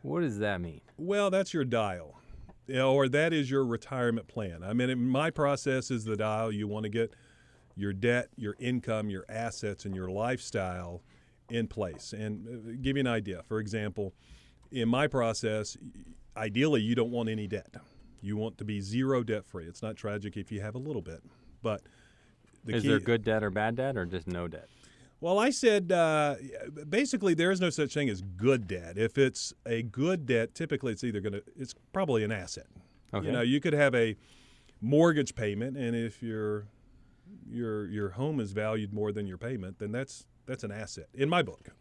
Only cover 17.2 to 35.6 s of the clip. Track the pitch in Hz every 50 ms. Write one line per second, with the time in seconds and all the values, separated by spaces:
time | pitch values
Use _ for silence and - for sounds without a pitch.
17.2 | 117 113 110 107 104 95 104 98 - - - 117 - - _ - - - - -
18.2 | - 98 104 107 110 113 - - 107 101 107 101 98 98 107 123 131 135 135 123
19.2 | 120 110 110 104 - - - 92 80 82 90 - - 110 110 - - 107 104 104
20.2 | 98 104 - 107 90 - 110 98 101 107 107 127 131 151 147 107 82 - 82 76
21.2 | - - - - - - - - - 117 107 98 - - _ - - - _ _
22.2 | _ _ _ _ _ _ _ - - 117 113 117 104 - - 107 - 120 117 113
23.2 | 104 113 110 110 107 104 92 104 107 113 117 127 131 139 135 107 90 87 92 90
24.2 | 80 - 90 87 87 85 80 - - - - - - - - - - - _ _
25.2 | - 170 185 208 226 285 277 - - 233 208 202 185 170 185 175 165 160 156 151
26.2 | 147 147 135 107 135 131 - - - - 147 151 147 147 170 226 285 262 - 208
27.2 | 202 190 165 156 165 185 196 180 185 175 - - 151 131 - 147 147 127 104 90
28.2 | 95 98 90 90 107 127 135 123 104 87 98 87 85 82 87 101 113 110 - 139
29.2 | 135 131 - - - - - _ _ 120 117 113 120 113 - 127 143 175 190 175
30.2 | 143 117 120 113 113 113 _ - 160 151 147 131 - 123 107 - - 123 104 104
31.2 | 98 107 98 104 - - - - 131 - - - _ _ - 190 190 156 123 110
32.2 | 107 104 113 98 87 - - - - - - - - _ _ - - - - 104
33.2 | 98 151 127 123 117 120 135 143 - 170 151 147 143 139 123 120 117 113 104 -
34.2 | - - - - - - - _ _ - _ - 104 117 143 151 165 170 160 147
35.2 | 135 - - - 113 104 101 101